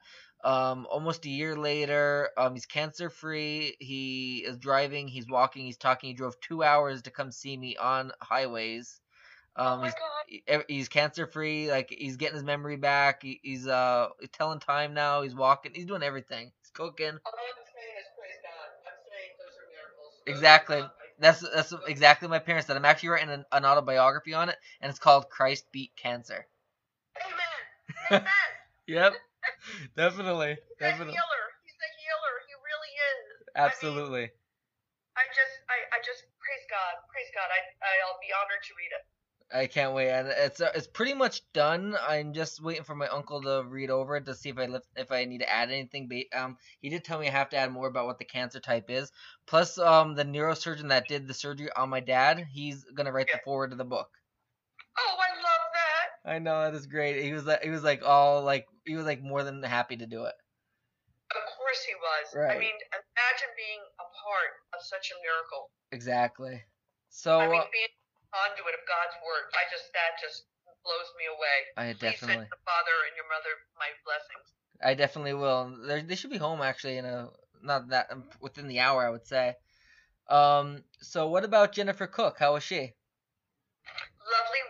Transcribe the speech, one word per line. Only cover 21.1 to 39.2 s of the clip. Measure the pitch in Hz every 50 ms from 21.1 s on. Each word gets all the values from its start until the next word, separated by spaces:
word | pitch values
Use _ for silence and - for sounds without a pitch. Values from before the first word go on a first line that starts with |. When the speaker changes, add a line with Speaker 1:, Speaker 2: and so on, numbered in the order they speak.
| _ -
Speaker 1:
That's, | 147 160 165 160
that's | 170 160 - 156 151 -
Speaker 2:
those | 175 165 -
Speaker 1:
exactly | 156 151 135 147 147 147 - 180 170
my | 165 160
parents | 156 170 170 160 147
said. | - 139 135
I'm | 143
actually | 147 156 151 - 170
writing | 170 160 156 151
an, | 143 143 139 - -
an | 143 135
autobiography | 139 139 147 131 131 131 131 127 131 139 151 - 160 160
on | 160 170 180
it, | - - - - - -
and | - 139
it's | 139 -
called | - 156 143 139 139 -
Christ | - - 135 131 143 139 - _
Beat | - 135 135 - -
Cancer. | - - 123 120 120 117 - 113 92 - _ _ _ _ _ _ _ _ _ _ _ _ _ - - 698
Speaker 2:
Amen. | - 359 349 349 339 320 294 - - - _ _ - - 659 719 - 202 196 202
Amen. | -
Speaker 1:
<laughs> | - 403 370 - - - - _ _ _ -
Yep. | - 160 165 180 196 - - - _ _ - - - -
Speaker 2:
<laughs> | - - - - 202 147 123 -
Speaker 1:
Definitely. | - 165 180 175 190 196 185 175 165 156 147 147 151
Speaker 2:
He's | - - -
a | -
Speaker 1:
Definitely. | - - - - 339 302 -
Speaker 2:
healer. | 679 679 679 622 508 427 453 - _ _
He's | - - -
a | 640 622 640 622 622
healer. | 622 640 622 640 571 508 494 508 -
He | 571 554
really | 539 587 605 622 622 605 554
is. | 571 587 571 - - - - - - - - -
I | -
mean, | 147 143
Speaker 1:
Absolutely. | 139 - 160 151 147 143 147 143 131 123 117 113 - _ _ _ _ _ _ _ _ _ _ _ _ _ _ _ -
Speaker 2:
I | 247 262 262
just, | - 277 269 269 269 269 _ -
I, | 247 240 220 - 240
I | 240 240
just, | - - - - _ _ _
praise | - - 277 262 - -
God. | 220 196 185 180 175 175 - _ -
Praise | 269 247 - -
God. | 208 190 185 185
I, | 185 185 - - - - 185 190 190 190
I'll | 185 185 185
be | 196 196 190
honored | 196 202 196 202 - -
to | - -
read | 175 175 170 -
it. | - - _ _ _